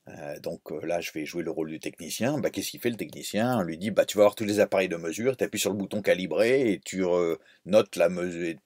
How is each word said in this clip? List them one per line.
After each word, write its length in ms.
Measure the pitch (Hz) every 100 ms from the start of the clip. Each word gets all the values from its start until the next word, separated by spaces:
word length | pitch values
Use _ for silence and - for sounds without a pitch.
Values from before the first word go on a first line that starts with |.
| -
euh, 300 | 87 73 73
donc, 320 | 80 - -
euh, 120 | 78 80
là, 140 | 85
je 140 | 82
vais 100 | 80
jouer 200 | 73 87
le 80 | 82
rôle 180 | 78 80
du 100 | 78
technicien. 600 | 78 - 82 - 113 147
Bah, 100 | 85
qu'est-ce 220 | - 95
qu'il 100 | -
fait, 80 | 120
le 80 | 110
technicien ? 600 | 78 71 - 101 120 123
On 20 |
lui 160 | 85 80
dit, 120 | 104
bah, 140 | 95
tu 140 | - 101
vas 60 |
avoir 120 | 104 -
tous 80 |
les 160 | 104 104
appareils 300 | 98 98 92
de 80 | 85
mesure, 400 | 82 80 120 123
tu 80 | 95
appuies 160 | 104
sur 100 | 101
le 60 | 98
bouton 240 | 95 104
calibrer, 680 | 98 87 92 87 113 135 120
et 120 | 90
tu, 240 | - 95 90
euh, 320 | 90 85 78 - _
notes 320 | - 107 104 -
la 140 | 95
mesure, 460 | 90 87 85 85 80